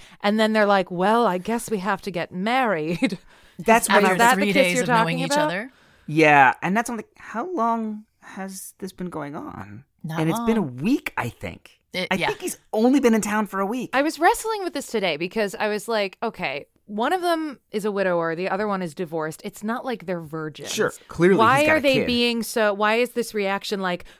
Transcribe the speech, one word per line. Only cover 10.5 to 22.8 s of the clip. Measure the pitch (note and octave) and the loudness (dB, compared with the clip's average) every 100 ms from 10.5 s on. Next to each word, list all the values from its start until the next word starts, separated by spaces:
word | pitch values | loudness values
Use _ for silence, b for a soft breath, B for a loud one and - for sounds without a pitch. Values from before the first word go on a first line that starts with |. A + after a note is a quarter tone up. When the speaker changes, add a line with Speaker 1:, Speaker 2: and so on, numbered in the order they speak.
| A3+ | 0
Speaker 2:
a | |
Speaker 3:
long. | E3 B2 | 0 -4
Speaker 2:
week, | D#3 D4 - - | -2 0 -2 -8
I | A#2+ | -8
think. | - F#2+ F2 - _ _ | -8 -12 -14 -20 _ _
Speaker 3:
It, | F3 F3+ | -8 -2
Speaker 2:
I | F#3 | -2
Speaker 3:
yeah. | D3+ | -2
Speaker 2:
think | - | -4
he's | F#4 - _ | -8 -10 _
only | G#3+ A#3 C#4 | 0 4 4
been | A#3+ | 4
in | A3 | 2
town | G#3 G#3+ G#3 | 0 -2 -4
for | F#3+ | -4
a | G3 | -4
week. | B3+ G#3+ | -4 -4
Speaker 1:
I | B3+ | -2
was | D4 D4 | -2 2
wrestling | E4+ A#4 A4 A4 | 2 2 -2 -6
with | F#4 | -6
this | C#4+ - | -8 -6
today | A3+ F#3+ D3 | -2 -2 -2
because | F3 A3+ G3+ | -4 -2 -4
I | - G#3+ | -2 -4
was | G#3 G3 | -4 -4
like, | A3+ G3+ - | -2 -2 -4
"Okay, | A3 G#3+ F3 C#3 - _ - | -8 -6 -6 -6 -12 _ -12
one | G#3 B3 | -4 -2
of | F#4 | 0
them | F4 E4 D#4 B3+ _ | 0 -2 -4 -10 _
is | G#3+ G3+ | -6 -4
a | |
widower, | G3+ F#3+ F3 E3 E3 | 0 0 0 0 -2
the | F#3 | -4
other | F#3 G#3+ | -2 -2
one | G3 | -4
is | F3+ C#3+ | -6 -8
divorced. | F3 E3 D#3 D#3 G#3 | -8 -4 -6 -8 -12
It's | - | -10
not | G#3 A#3+ C4+ | -8 -6 -6
like | A3+ E3 | -8 -6
they're | F3+ | -8
virgins. | D#3+ D#3+ D#3 C#3 C#3+ | -8 -8 -10 -10 -8
Speaker 2:
Sure, | - F#3 - - | -2 -2 -4 -12
clearly | - E3+ G3 | 2 4 6
Speaker 1:
Why | A3+ C4+ | 6 4
Speaker 2:
he's | D4+ | 4
got | |
Speaker 1:
are | D#4 | 2
Speaker 2:
a | |
Speaker 1:
they | C#4 C4 | 4 2
Speaker 2:
kid. | B3 | 2
Speaker 1:
being | A#3+ A#3+ A#3 | 0 0 0
so, | G#3+ - G#3+ | -4 0 0
why | G3+ | 2